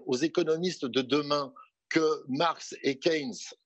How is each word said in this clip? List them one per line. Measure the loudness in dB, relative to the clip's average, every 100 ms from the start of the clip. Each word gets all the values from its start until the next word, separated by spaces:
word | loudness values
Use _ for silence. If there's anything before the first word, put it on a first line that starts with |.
| 0
aux | 0
économistes | 2 2 2 0 -2 -2 -2
de | 0
demain | 2 0 2 0 -2 -10 -20 _ _
que | 2 2 0 -2
Marx | 0 0 -2 -8 -4
et | -2 0
Keynes, | 2 2 0 -8 -12 -18